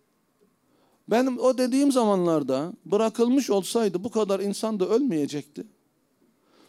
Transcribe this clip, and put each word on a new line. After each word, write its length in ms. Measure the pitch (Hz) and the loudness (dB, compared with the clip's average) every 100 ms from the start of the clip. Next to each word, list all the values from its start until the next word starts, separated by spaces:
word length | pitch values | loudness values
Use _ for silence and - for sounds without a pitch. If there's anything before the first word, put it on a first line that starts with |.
| _ _ _ _ _ _ _ _ _ _ - | _ _ _ _ _ _ _ _ _ _ -2
Benim 320 | 220 262 247 | 0 0 0
o 180 | 254 247 | 0 2
dediğim 340 | 254 262 285 | 0 2 2
zamanlarda 840 | 254 214 190 175 156 131 131 165 - 160 | 4 2 2 2 2 0 -2 -4 -10 -2
bırakılmış 640 | 208 226 226 240 269 233 | 0 0 0 2 2 2
olsaydı 540 | 196 175 233 214 175 | -2 0 -2 0 -2
bu 80 | 220 | -4
kadar 280 | 220 202 196 | -2 0 0
insan 400 | 202 208 220 208 | -2 -4 -4 -2
da 100 | 175 | 0
ölmeyecekti. 760 | 226 277 160 139 147 - - 220 _ _ _ _ _ _ _ _ _ | 0 0 -2 -4 -6 -12 -16 -18 _ _ _ _ _ _ _ _ _